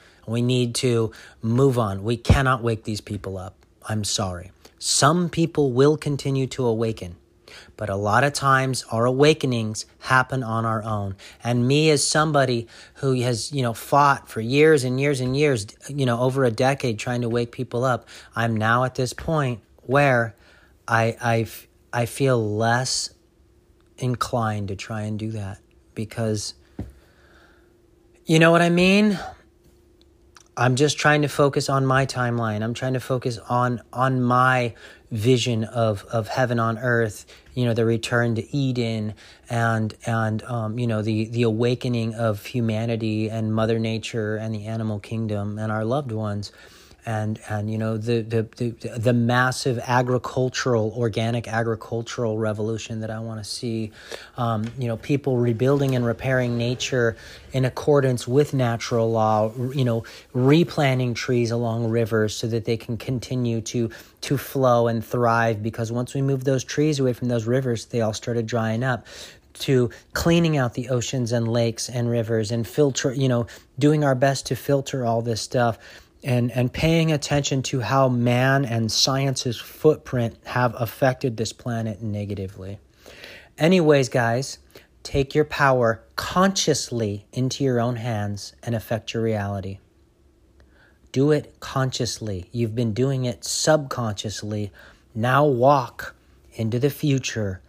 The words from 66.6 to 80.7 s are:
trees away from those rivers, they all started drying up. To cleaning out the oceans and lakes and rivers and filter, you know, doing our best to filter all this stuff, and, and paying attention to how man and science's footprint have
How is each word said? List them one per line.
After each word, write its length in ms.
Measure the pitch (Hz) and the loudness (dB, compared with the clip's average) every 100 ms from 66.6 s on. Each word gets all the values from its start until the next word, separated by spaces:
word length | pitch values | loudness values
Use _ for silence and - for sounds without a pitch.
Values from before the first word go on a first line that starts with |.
| - | -2
trees 340 | - 151 139 | 0 0 2
away 140 | 127 | 0
from 160 | 120 123 | 0 -2
those 160 | 120 110 | -2 0
rivers, 400 | 127 131 113 - | 0 0 -4 -4
they 160 | 120 | -2
all 100 | 110 | -2
started 360 | 107 - 117 110 | -2 -4 -4 -2
drying 360 | 117 110 113 | -2 -2 -2
up. 240 | 131 120 - - - - _ - | -2 -4 -6 -20 -20 -20 _ -8
To 320 | - 127 135 - _ | 2 2 2 -4 _
cleaning 460 | - 170 170 165 151 | -2 2 4 4 2
out 160 | 123 | -2
the 160 | - 123 | -4 -4
oceans 420 | 123 - 135 117 | -2 -2 -4 -2
and 160 | 120 113 | 0 0
lakes 400 | 120 117 113 - | 2 0 -2 -6
and 220 | 120 120 | -4 -2
rivers 420 | 117 110 113 107 | 0 0 0 0
and 160 | 117 110 | -2 -2
filter, 460 | - 147 127 143 | 2 2 2 -2
you 160 | 131 135 | 0 2
know, 180 | 120 117 - - - | 2 -2 -10 -14 0
doing 240 | 147 151 | 2 4
our 100 | 147 | 2
best 340 | 127 139 135 - | 4 2 0 -4
to 100 | 123 | -6
filter 480 | - 139 135 135 120 | 0 0 0 -2 0
all 160 | 117 | 0
this 180 | 117 110 | 0 -4
stuff, 400 | - 127 120 110 - - - _ 143 | -2 2 2 0 -12 -20 -20 _ -2
and, 240 | 123 120 | 0 0
and 220 | 123 123 | 0 -2
paying 400 | - 160 165 160 | 0 2 2 2
attention 500 | 147 - 147 139 135 | 0 0 -2 0 -2
to 160 | 127 135 | -2 -4
how 300 | 113 135 131 | 0 2 4
man 560 | 123 120 123 131 139 143 | 4 2 2 4 2 0
and 260 | 117 110 | -2 0
science's 680 | - - 135 139 127 131 113 | 0 0 0 -2 -2 -4 -6
footprint 760 | - - 156 147 - 127 113 - | -12 2 4 4 -2 -2 -2 -4
have 320 | - 123 123 | -6 0 0